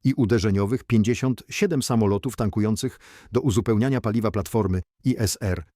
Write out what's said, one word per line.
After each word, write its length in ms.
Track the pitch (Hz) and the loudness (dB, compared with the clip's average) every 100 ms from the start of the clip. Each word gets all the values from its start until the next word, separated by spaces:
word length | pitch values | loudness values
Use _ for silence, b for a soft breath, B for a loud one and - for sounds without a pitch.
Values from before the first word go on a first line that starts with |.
i 100 | 127 | 0
uderzeniowych, 680 | 135 110 117 104 98 101 127 | 0 2 2 2 0 0 -2
pięćdziesiąt 580 | - 117 104 120 131 123 - | 0 2 2 0 -2 -4 -8
siedem 340 | - 202 151 | -2 0 0
samolotów 540 | - 117 104 101 131 - | 0 0 2 0 -4 -4
tankujących 640 | 110 107 107 110 131 - B B B | -2 0 0 0 -4 -8 B B B
do 80 | 120 | -2
uzupełniania 600 | 135 104 120 107 131 131 | 2 0 2 2 2 0
paliwa 300 | 113 110 107 | 0 -2 -2
platformy 520 | 104 92 113 98 92 - _ | -2 -2 0 0 -2 -6 _
I 100 | 131 123 | -4 0
S 200 | 107 - | -2 -2
R 240 | 101 85 80 | -4 -4 -8